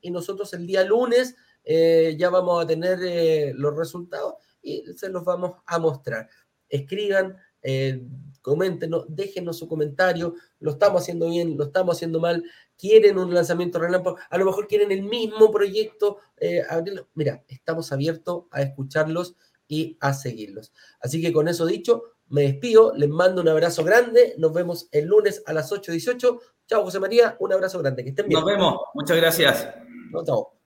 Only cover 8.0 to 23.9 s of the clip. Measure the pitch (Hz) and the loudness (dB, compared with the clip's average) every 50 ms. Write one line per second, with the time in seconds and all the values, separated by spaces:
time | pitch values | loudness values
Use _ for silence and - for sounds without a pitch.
8 | 127 - 127 - - - - _ _ 127 143 160 185 185 170 - 165 160 165 170 | -10 -14 -18 -18 -18 -20 -20 _ _ -4 -2 0 0 -2 -2 -6 -6 -4 -4 -6
9 | - - 160 147 196 196 - 185 175 170 165 - 165 160 165 156 151 151 139 - | -6 -6 -10 -10 -10 -8 -8 -10 -8 -8 -10 -10 -10 -10 -4 -4 -4 -4 0 0
10 | 185 185 175 170 170 170 170 - _ _ _ _ - 156 143 131 208 202 - 180 | 0 0 0 -2 -4 -6 -8 -10 _ _ _ _ -6 -6 -2 2 2 2 2 2
11 | 170 - 170 170 165 165 170 175 170 165 151 139 147 139 - 185 185 175 170 170 | -2 -2 -4 -4 -2 -2 -2 -2 -2 -2 -2 -4 -6 -2 0 0 0 0 -2 -2
12 | 170 170 160 165 165 170 170 170 170 - - - _ _ _ _ - 190 220 220 | -4 -4 -2 -2 0 0 -2 -2 -4 -10 -18 -20 _ _ _ _ 0 8 8 10
13 | 214 202 196 190 185 175 175 175 165 147 170 170 180 175 - 170 160 170 180 180 | 10 8 4 4 -2 2 2 2 2 2 0 -2 -2 -4 -2 -4 -2 0 0 0
14 | 175 180 175 - - - - 180 190 190 190 202 202 - 208 208 202 202 196 190 | 0 -2 -6 -6 -12 -6 -2 0 2 2 0 0 -4 0 2 2 2 2 0 -4
15 | 196 202 226 240 220 214 214 214 220 214 - 202 202 196 190 214 214 214 - _ | -4 -4 -4 -4 -4 -4 4 6 6 6 6 2 0 0 0 -4 -4 -4 -4 _
16 | 208 202 202 - _ _ _ _ - 175 175 170 - - 156 165 170 190 196 185 | -2 -2 -2 -4 _ _ _ _ -4 -2 -2 -2 -4 -2 -4 -4 -4 -4 -8 -10
17 | - _ _ 156 151 135 - - _ _ 131 - _ - 165 165 160 - 143 135 | -14 _ _ -4 -2 -2 -4 -6 _ _ -20 -12 _ -6 -6 -6 -6 -6 -4 -4
18 | 139 160 160 160 _ - 175 175 - _ - 135 139 135 135 - 135 135 - 156 | -2 -4 -4 -6 _ -8 -8 -8 -8 _ -6 -4 -4 -4 -4 -8 -12 -4 -2 -2
19 | 156 156 160 170 175 175 - _ _ _ _ _ _ _ 147 156 160 160 - _ | -2 0 -2 -4 -6 -8 -12 _ _ _ _ _ _ _ -6 -4 -4 -6 -8 _
20 | - 139 135 135 - 127 113 110 107 101 98 107 110 _ _ _ - _ _ _ | -2 -2 -2 -2 -6 -12 -10 -10 -16 -16 -16 -18 -20 _ _ _ -20 _ _ _
21 | - 131 139 165 160 170 - 156 151 165 170 170 165 165 190 - - - 233 233 | -10 -6 -6 -2 -2 0 2 2 2 0 0 -2 -2 -2 -2 -4 0 0 0 0
22 | - - _ _ _ _ 135 143 143 139 135 139 240 240 220 220 226 220 - - | 0 -16 _ _ _ _ 0 2 2 2 0 -2 -2 6 8 8 8 8 6 2
23 | 147 143 147 165 180 185 185 180 170 160 156 156 165 170 165 170 160 170 | 0 0 2 4 4 4 4 4 2 2 4 4 2 2 0 0 2 4